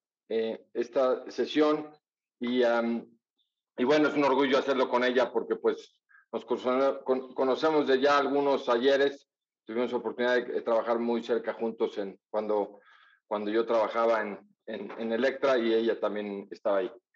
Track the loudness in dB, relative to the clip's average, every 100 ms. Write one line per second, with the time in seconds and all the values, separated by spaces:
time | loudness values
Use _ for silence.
0 | _ _ -6 -4 -2 -6 -8 -6 -2 0
1 | 0 0 -4 -6 -2 2 2 2 -4 -16
2 | _ _ _ _ -2 2 2 2 0 -4
3 | -8 _ _ _ _ _ _ -4 2 4
4 | 4 2 2 2 4 2 2 0 0 2
5 | 2 2 0 -2 -2 0 0 -2 -6 _
6 | _ _ _ -10 -4 -2 0 2 2 0
7 | -2 -2 -2 -2 0 2 2 2 2 4
8 | 4 4 2 0 2 0 0 2 4 4
9 | 2 -2 _ _ _ _ -8 -4 -2 -4
10 | -4 -2 0 0 0 -4 0 0 0 0
11 | 0 -2 -2 -2 -2 -4 -6 -2 -4 -2
12 | -8 -12 _ -4 0 0 -2 -8 _ _
13 | _ _ _ -6 -2 -2 0 0 0 0
14 | 2 0 -2 -8 -14 _ -14 -12 -12 -8
15 | -4 0 0 0 0 2 2 2 0 0
16 | -2 -4 -6 -8 -10 -6 -2 -2 -2 -8
17 | _